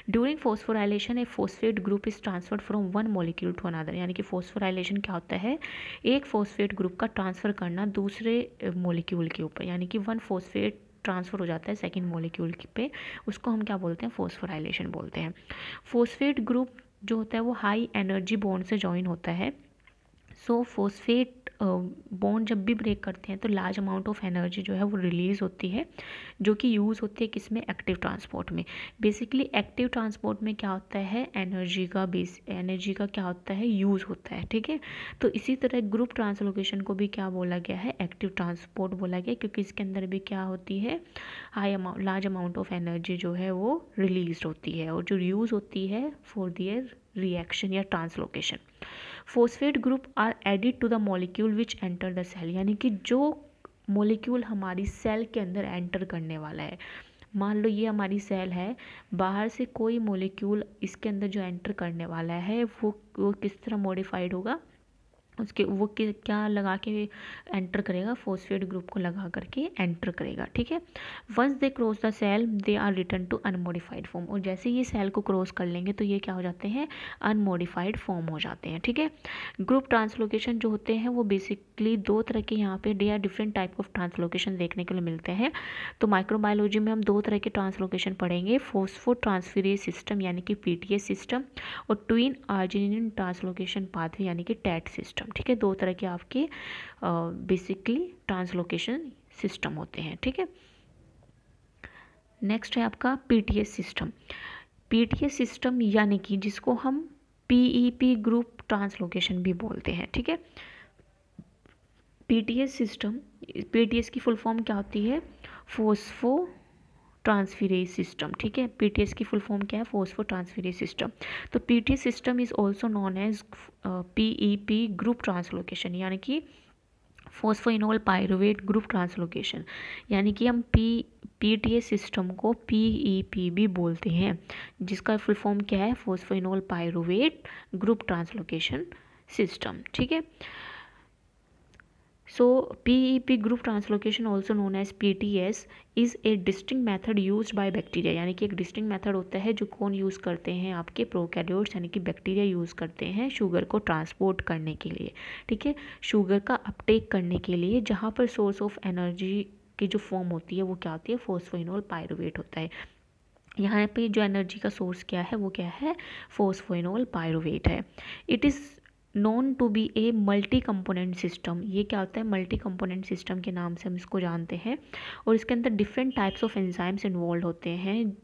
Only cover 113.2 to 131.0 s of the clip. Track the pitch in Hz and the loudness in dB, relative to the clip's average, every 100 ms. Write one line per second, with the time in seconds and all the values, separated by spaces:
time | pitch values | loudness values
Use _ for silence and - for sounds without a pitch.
113.2 | - - - - - 226 226 233 233 247 | -10 -18 -10 -10 2 4 4 4 0 0
114.2 | 247 220 233 226 220 202 202 214 214 302 | 0 2 0 0 0 -2 0 0 0 0
115.2 | - - - - - - 214 208 - - | -4 -16 -18 -18 -8 2 4 4 0 -2
116.2 | 240 285 359 - - - _ _ _ _ | 2 2 0 -8 -20 -20 _ _ _ _
117.2 | - 208 190 - 196 185 180 - 175 - | 2 4 2 0 2 2 2 -2 -4 -4
118.2 | 151 - 220 226 247 - 214 208 208 - | -6 -4 -2 0 -2 2 2 4 0 0
119.2 | 208 208 - 202 202 214 233 202 185 - | -2 0 0 -2 -2 -4 -2 -2 -2 -2
120.2 | 208 185 180 - 180 180 - - 226 - | -4 -4 -4 -4 -4 -4 -6 -4 -6 -6
121.2 | - - - 240 - 240 220 269 247 - | -10 -10 -2 -2 4 4 6 2 2 0
122.2 | 254 247 233 - 202 202 233 208 190 185 | 0 0 0 2 2 2 0 0 0 0
123.2 | 214 208 - - - _ 190 180 180 - | 0 -2 -8 -20 -20 _ -4 -4 -2 2
124.2 | 220 - 202 202 208 220 226 180 214 240 | 2 4 2 2 2 2 2 0 0 2
125.2 | - 180 175 185 180 185 180 180 185 190 | 0 -2 -2 -6 -6 -6 -4 -2 -2 -2
126.2 | 269 302 - - - _ _ _ _ - | -2 -2 -4 -16 -20 _ _ _ _ -20
127.2 | - - 220 214 233 220 214 220 208 190 | -20 -2 2 2 2 2 4 2 4 2
128.2 | 196 185 202 208 196 214 214 190 180 180 | 4 4 4 4 2 2 2 0 0 -2
129.2 | 170 - - - - - - - - 196 | -4 -4 -4 -6 -10 -12 -12 -12 0 4
130.2 | 202 202 240 240 - 226 226 233 | 4 4 4 4 6 6 6 2